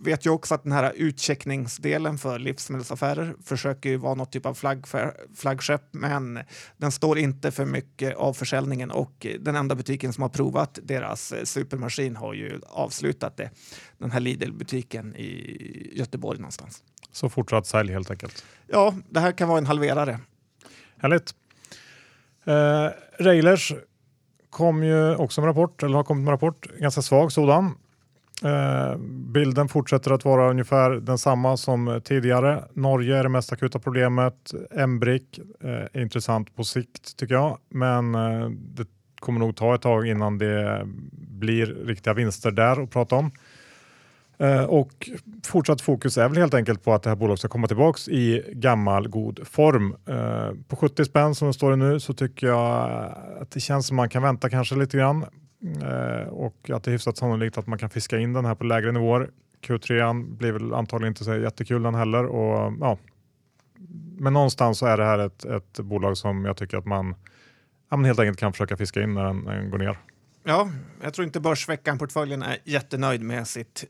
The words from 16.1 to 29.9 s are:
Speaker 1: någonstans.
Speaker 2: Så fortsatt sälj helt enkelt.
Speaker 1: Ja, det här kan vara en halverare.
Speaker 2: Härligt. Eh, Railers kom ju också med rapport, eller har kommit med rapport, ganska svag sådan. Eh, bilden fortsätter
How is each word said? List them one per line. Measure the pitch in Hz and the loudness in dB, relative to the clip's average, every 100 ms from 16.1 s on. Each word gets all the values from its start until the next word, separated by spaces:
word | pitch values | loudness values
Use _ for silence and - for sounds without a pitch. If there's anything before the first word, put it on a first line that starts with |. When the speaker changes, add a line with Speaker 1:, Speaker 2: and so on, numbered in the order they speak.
| 127 107 - | -8 -10 -12
Speaker 1:
någonstans. | 73 - - - _ _ - | -16 -16 -18 -20 _ _ -20
Speaker 2:
Så | - 131 | -6 -4
fortsatt | - 113 113 92 | -2 0 0 2
sälj | 110 101 | 0 0
helt | 95 92 | -4 -8
enkelt. | 95 - - - - - | -10 -12 -18 -20 -20 0
Speaker 1:
Ja, | 208 202 190 - | 4 4 2 -2
det | 165 | 0
här | 180 | 0
kan | 175 170 | 2 2
vara | 165 | 2
en | 139 | 2
halverare. | 151 143 139 143 117 - _ _ _ - - - _ | 2 2 0 -2 -4 -12 _ _ _ -20 -20 -20 _
Speaker 2:
Härligt. | 135 170 - - _ _ - - - - _ _ _ _ | 2 2 0 -18 _ _ -20 -20 -20 -20 _ _ _ _
Eh, | - 151 147 151 151 - - - | 2 4 6 4 0 -4 -18 2
Railers | 185 170 165 190 - 143 - _ _ _ _ _ _ | 6 8 8 6 2 -8 -12 _ _ _ _ _ _
kom | - 170 156 | 0 2 4
ju | 160 160 156 | 4 4 4
också | 165 131 - | 2 0 2
med | 156 | 2
rapport, | 151 170 - | 4 2 0
eller | 143 139 | 0 2
har | |
kommit | 143 147 | 2 0
med | 139 | 2
rapport, | 139 160 156 - - | 2 0 -2 -18 -2
ganska | 147 143 | -2 0
svag | 131 135 160 | 4 6 6
sådan. | 156 143 156 190 - _ _ _ _ _ - | 4 6 6 4 -4 _ _ _ _ _ -4
Eh, | - 71 139 135 131 113 120 127 127 | 0 2 2 0 0 -2 -8 -12 0
bilden | 127 139 131 143 | 2 2 2 2
fortsätter | 147 135 | 0 2